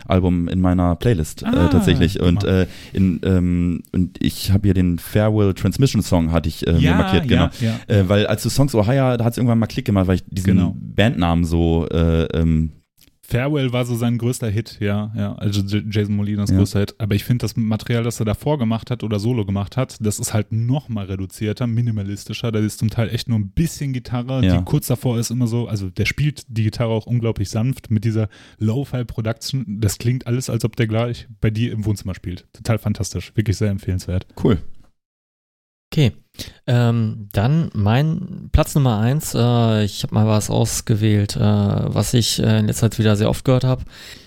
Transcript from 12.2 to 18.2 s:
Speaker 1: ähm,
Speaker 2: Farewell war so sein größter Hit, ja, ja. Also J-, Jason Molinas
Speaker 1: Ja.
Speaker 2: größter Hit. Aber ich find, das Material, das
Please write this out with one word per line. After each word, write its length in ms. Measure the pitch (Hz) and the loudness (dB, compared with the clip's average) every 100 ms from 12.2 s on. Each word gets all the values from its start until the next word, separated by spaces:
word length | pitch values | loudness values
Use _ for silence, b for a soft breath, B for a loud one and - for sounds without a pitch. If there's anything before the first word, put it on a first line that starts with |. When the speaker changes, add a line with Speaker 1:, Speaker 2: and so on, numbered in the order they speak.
| 82 80 | 0 0
Speaker 1:
ähm, 360 | 82 80 80 - _ _ - _ - | 2 2 0 -6 _ _ -20 _ -6
Speaker 2:
Farewell 440 | 120 135 151 131 | -4 -2 -2 -2
war 120 | 123 | -2
so 120 | 120 117 | -2 -2
sein 220 | 120 120 | -2 0
größter 300 | 120 127 117 | -2 -2 -4
Hit, 300 | 107 113 - | -4 -6 -4
ja, 340 | 101 104 107 110 | -2 -2 -4 -4
ja. 180 | 101 | -6
Also 260 | - 104 101 | -4 -2 -2
J-, 300 | 98 104 110 | 0 -2 -2
Jason 220 | 107 101 | -2 0
Molinas 340 | 104 104 104 101 | 0 -2 -2 2
Speaker 1:
Ja. 100 | 95 | 2
Speaker 2:
größter 200 | 101 101 | 2 0
Hit. 160 | 101 - | -4 -4
Aber 180 | 107 104 | -2 -2
ich 80 | |
find, 180 | - 120 | 0 -2
das 140 | 110 - | -2 -2
Material, 480 | 110 110 - 117 | -2 -2 -2 -2
das 160 | 117 - | -2 -2